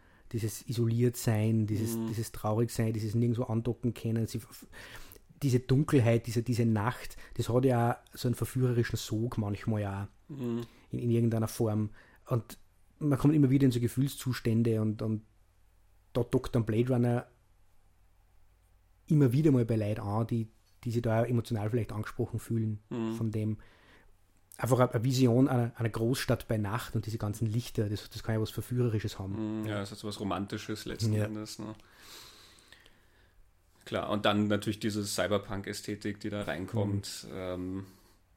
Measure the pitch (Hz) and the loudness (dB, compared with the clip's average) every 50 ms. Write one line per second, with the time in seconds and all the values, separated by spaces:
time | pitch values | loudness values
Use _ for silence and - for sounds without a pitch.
0 | - - - - _ - - 113 110 107 - - - - 120 120 117 113 113 117 | -20 -20 -20 -20 _ -8 -6 -4 -4 -4 -6 -8 -8 -6 -2 0 2 2 2 4
1 | 123 120 120 - - 123 113 107 107 113 113 110 107 104 - - 117 117 113 113 | 2 2 2 0 0 2 2 2 2 2 2 2 2 0 0 -2 -2 -2 -2 -2
2 | 113 113 110 110 113 - - - - 107 107 113 117 113 - - 113 113 113 110 | -4 -4 -4 -4 -6 -6 -8 -4 -2 0 0 2 0 0 0 -2 -2 0 -2 -2
3 | 107 107 101 117 120 117 117 110 127 - 113 117 117 123 113 - - 120 110 - | -4 -2 0 0 2 2 0 0 -2 -2 -2 -2 -2 -2 -4 -2 -4 -4 -4 -2
4 | - 117 110 113 113 - - 113 - - - - - - - - - - - - | -4 -2 0 0 -2 -2 -4 -8 -10 -10 -18 -20 -20 -20 -20 -20 -18 -16 -16 -16
5 | - - - - - _ - - 143 139 120 123 - - 135 135 151 - 151 139 | -16 -18 -20 -20 -20 _ -10 -2 0 2 2 2 4 4 4 4 4 4 4 6
6 | 113 117 117 120 - 120 107 120 110 - 120 107 120 117 110 107 101 120 - - | 6 6 4 2 0 0 -2 -2 0 0 0 2 4 4 4 2 0 -2 -4 -6
7 | - - - - - - - - 117 - 113 127 131 135 123 120 117 117 123 - | -10 -12 -12 -14 -18 -12 -6 -6 -2 2 2 4 4 4 4 4 4 2 0 -2
8 | - - - - - 127 117 - 120 - - 131 127 123 120 120 117 - - 110 | -8 -18 -14 -4 -2 -2 -2 -2 -4 -4 0 0 0 2 2 2 0 0 -2 -6
9 | - - 113 107 113 120 - - 107 101 101 98 - 113 110 107 104 98 98 98 | -4 -4 -2 -2 -2 -2 -2 -2 -2 -2 -4 -4 -4 -2 -2 -2 -2 -4 -4 -6
10 | 101 - - - - - 151 135 123 120 117 120 117 - - - - _ - 127 | -8 -8 -12 -20 -18 -14 -10 -8 -6 -4 -4 -4 -6 -8 -14 -20 -14 _ -8 -4
11 | 127 120 117 117 117 117 113 113 113 113 - - 120 110 107 110 107 104 - - | 0 2 2 4 4 2 2 0 -2 -2 -2 -2 0 0 2 0 -2 -2 -6 -12
12 | - - - - _ - 131 117 - - - - - _ _ _ _ _ _ _ | -20 -20 -20 -20 _ -2 -2 -2 -2 -6 -16 -20 -20 _ _ _ _ _ _ _
13 | 156 147 143 - - 143 156 156 143 127 131 139 139 131 117 120 120 117 - 127 | 0 0 2 4 4 4 6 6 6 6 6 6 6 4 4 4 0 0 2 0
14 | 135 139 - - - 127 120 - - 120 110 113 117 117 110 107 110 110 104 107 | 0 0 -2 -4 -4 -4 -4 -2 0 2 2 4 4 4 2 2 0 0 -2 -2
15 | 110 110 110 107 107 _ _ _ _ _ _ _ _ _ _ _ _ _ _ _ | -2 -2 -2 -4 -6 _ _ _ _ _ _ _ _ _ _ _ _ _ _ _
16 | _ _ _ 127 120 - - 127 - - - 131 107 104 107 110 120 127 131 120 | _ _ _ 0 0 2 2 0 0 2 2 2 2 4 2 2 4 4 4 4
17 | 120 120 120 123 - - _ _ _ _ _ _ - _ _ - _ _ _ _ | 4 4 2 0 -2 -6 _ _ _ _ _ _ -20 _ _ -20 _ _ _ _
18 | _ _ _ _ _ _ _ - - - _ _ _ _ _ _ _ _ _ _ | _ _ _ _ _ _ _ -20 -20 -20 _ _ _ _ _ _ _ _ _ _
19 | _ - 170 147 139 127 113 143 156 160 135 123 117 113 123 113 107 104 107 120 | _ 2 6 6 6 6 6 6 6 6 6 4 4 2 2 0 0 0 -2 -2
20 | 107 101 101 110 117 113 120 113 110 - _ _ _ _ _ _ - 123 110 120 | -2 -2 0 0 0 0 -2 -2 -2 -4 _ _ _ _ _ _ -8 -2 -2 0
21 | 113 117 110 113 117 120 127 117 - - 120 107 101 107 110 120 107 - 110 107 | 0 2 2 2 2 2 0 -2 0 -2 -4 -2 -2 0 0 -2 -2 -2 -4 -6
22 | 110 - - - 120 - - 113 - - 117 113 110 110 107 104 - _ - 120 | -6 -6 -4 -6 -4 -4 -4 -8 -6 -2 -2 0 0 -2 -2 -6 -8 _ -6 -4
23 | 113 113 113 113 113 110 107 110 107 110 107 - - - - _ _ - - - | -4 -4 -2 -2 -4 -2 -2 -2 -2 -2 -4 -4 -8 -20 -20 _ _ -20 -20 -20
24 | _ - - _ _ _ _ _ _ _ - - - 117 131 120 127 120 - 120 | _ -20 -20 _ _ _ _ _ _ _ -8 -6 2 2 4 4 4 4 4 0
25 | 107 135 127 127 131 120 113 127 131 143 135 120 117 120 - - 117 110 - 113 | 0 0 4 4 6 6 8 6 6 6 4 2 0 0 -2 -2 -4 -2 0 0
26 | 113 117 131 - - - 120 110 - - 117 107 104 98 104 117 - - - 113 | 0 0 0 0 0 0 0 -2 0 -2 -2 -2 0 -2 -2 -4 -6 -4 -4 -4
27 | - 107 107 110 - 104 104 - 117 107 104 123 120 - - - 110 104 104 - | -4 -4 -6 -4 -4 -4 -2 -2 -2 0 0 -2 -4 -4 -4 -2 -2 -2 -2 -6
28 | - - - - - - 110 110 110 - - - 107 - 123 123 123 120 107 107 | -6 -10 -14 -10 -4 -2 -2 0 -2 -2 -4 -8 -8 -4 -2 0 0 2 0 0
29 | - 104 - - 98 95 98 110 110 107 110 110 107 107 104 104 101 101 104 - | -2 -4 -6 -6 -8 -6 -6 -4 -4 -4 -4 -4 -4 -4 -4 -4 -4 -6 -10 -10
30 | - 104 101 - 107 98 90 90 101 101 - 104 - - 110 - - 113 117 - | -10 -10 -8 -4 -4 -2 -2 -2 -4 -6 -6 -8 -6 -8 -8 -8 -6 -10 -4 -2
31 | 110 110 107 107 104 107 107 107 107 107 - - 110 110 113 - - - - - | 0 0 2 2 0 -2 -4 -8 -8 -10 -10 -10 -10 -12 -12 -14 -18 -20 -20 -20
32 | - - - - - - - - - - - - - - - - - - _ _ | -20 -20 -20 -20 -20 -20 -20 -20 -20 -20 -20 -20 -20 -20 -20 -20 -20 -20 _ _
33 | _ _ _ _ _ _ _ - - _ _ _ _ _ _ _ - - 110 98 | _ _ _ _ _ _ _ -20 -20 _ _ _ _ _ _ _ -12 -6 -4 -4
34 | - - 107 104 101 110 104 104 104 104 104 101 - 117 104 104 - 110 101 107 | -2 0 -2 2 2 4 4 4 2 2 0 0 0 -4 -4 -2 -2 -2 -2 -2
35 | 104 101 - - 90 90 104 98 101 - 104 98 98 98 101 - - - 104 101 | -4 -4 -2 -2 0 2 2 0 0 -4 -8 -8 -8 -8 -10 -10 -8 -8 -10 -6
36 | - 107 101 - - 107 104 104 101 - 76 82 95 95 - 113 101 98 101 101 | -6 -8 -8 -6 -8 -8 -6 -6 -4 -4 -4 -6 -6 -4 -2 -2 0 0 -2 -2
37 | 101 - - - - - - 98 92 90 90 90 92 92 92 95 98 98 - _ | -4 -6 -12 -12 -14 -12 -12 -8 -6 -6 -6 -6 -6 -6 -6 -8 -10 -12 -18 _
38 | _ _ _ _ _ _ _ | _ _ _ _ _ _ _